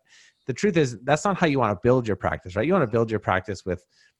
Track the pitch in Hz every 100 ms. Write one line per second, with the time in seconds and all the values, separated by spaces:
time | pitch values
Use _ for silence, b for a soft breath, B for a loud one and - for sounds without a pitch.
0 | _ b b b - 127 208 170 131 113
1 | 127 151 202 185 170 135 110 98 120 127
2 | 113 95 87 82 92 101 143 190 117 113
3 | 117 107 - 92 98 95 92 87 _ b
4 | b